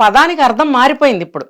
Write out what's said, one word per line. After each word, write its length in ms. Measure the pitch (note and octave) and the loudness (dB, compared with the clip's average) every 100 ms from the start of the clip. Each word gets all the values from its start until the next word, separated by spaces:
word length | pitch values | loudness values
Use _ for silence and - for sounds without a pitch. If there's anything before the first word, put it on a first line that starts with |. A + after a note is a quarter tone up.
పదానికి 420 | C4 A3+ E4 D#4+ | 2 2 0 0
అర్థం 300 | B3+ A3+ D4+ | -2 0 -2
మారిపోయింది 520 | B3+ C4 D4+ C#4+ G3+ | 0 0 0 -2 -2
ఇప్పుడు. 220 | E3+ D3+ - | -6 -12 -14